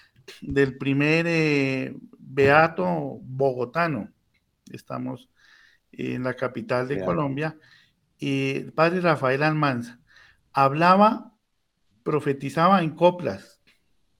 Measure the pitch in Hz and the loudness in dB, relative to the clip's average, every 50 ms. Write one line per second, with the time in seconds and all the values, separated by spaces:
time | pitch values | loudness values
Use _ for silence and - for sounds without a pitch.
0 | _ _ _ _ _ - - - - - 139 139 139 135 - - - 139 135 139 | _ _ _ _ _ -20 -20 -14 -8 -4 0 0 0 0 0 -4 -4 -2 0 0
1 | 147 151 156 165 170 170 165 160 156 151 147 143 135 135 135 131 131 131 - - | 2 2 2 0 0 0 0 0 2 2 2 0 0 0 -2 -4 -6 -8 -10 -14
2 | - - - _ - - 131 139 139 139 143 156 160 165 165 - 180 180 175 160 | -18 -20 -20 _ -16 -6 0 4 4 6 6 6 6 4 0 -4 -4 -2 -2 -4
3 | 143 135 131 - 131 131 131 135 139 135 123 123 120 120 - 165 170 165 143 107 | -6 -8 -12 -14 -14 -10 -4 0 0 0 0 -2 -6 -6 -2 -2 -2 -2 -2 -4
4 | 98 - _ _ _ _ _ _ _ _ _ _ _ - - 131 - - 131 123 | -6 -10 _ _ _ _ _ _ _ _ _ _ _ -20 -20 -18 -14 -12 -10 -8
5 | 127 127 131 123 - _ _ _ _ _ _ _ _ _ _ _ _ _ - - | -8 -10 -12 -12 -16 _ _ _ _ _ _ _ _ _ _ _ _ _ -12 -10
6 | 127 127 127 127 127 127 123 - 131 123 - 117 110 - 127 123 127 131 147 190 | -8 -8 -6 -6 -6 -6 -4 -4 -6 -6 -6 -8 -6 -4 -2 -2 -2 -4 -6 -4
7 | 185 180 175 165 147 139 135 139 156 156 156 _ _ _ _ _ _ _ _ _ | -2 -2 -2 -2 -2 -4 -4 -6 -6 -8 -8 _ _ _ _ _ _ _ _ _
8 | _ _ _ - 143 143 135 135 135 135 135 135 - - - 156 160 170 180 185 | _ _ _ -8 -6 -4 -2 -2 -2 -2 -4 -6 -8 -6 0 2 2 2 2 0
9 | 180 170 151 123 131 127 131 135 151 156 156 156 151 139 127 120 117 - - _ | 0 0 0 0 0 0 0 0 0 0 0 0 0 0 -2 -4 -8 -10 -16 _
10 | _ _ _ _ _ _ _ _ _ _ - 139 135 135 139 156 170 180 185 196 | _ _ _ _ _ _ _ _ _ _ 0 2 2 2 4 4 4 6 6 8
11 | 208 220 240 - - - _ _ _ _ _ _ _ _ _ _ _ _ _ _ | 6 4 4 0 -10 -18 _ _ _ _ _ _ _ _ _ _ _ _ _ _
12 | - - 151 143 - 147 139 139 143 135 - 165 165 185 196 190 165 160 160 - | -6 -2 -2 0 0 -2 -4 -4 -6 -4 0 2 4 4 4 4 2 -2 0 4
13 | 170 180 180 180 160 113 95 - - - _ _ _ _ _ _ _ _ _ _ | 2 4 2 2 -6 -8 -8 -8 -14 -20 _ _ _ _ _ _ _ _ _ _
14 | _ _ _ | _ _ _